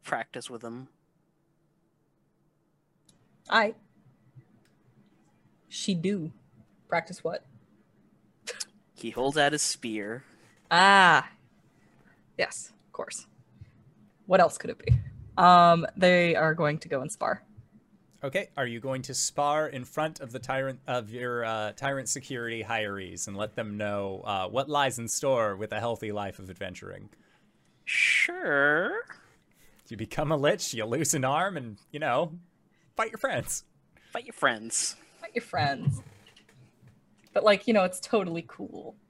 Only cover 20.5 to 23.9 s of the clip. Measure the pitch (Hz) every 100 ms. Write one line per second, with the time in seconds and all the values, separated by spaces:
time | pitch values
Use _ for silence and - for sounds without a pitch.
20.5 | 135 135 131 - 123 104 117 123 120 113
21.5 | 110 107 - 139 139 120 - 131 127 117
22.5 | 113 104 117 107 98 92 87 - 98 107
23.5 | - 107 104 104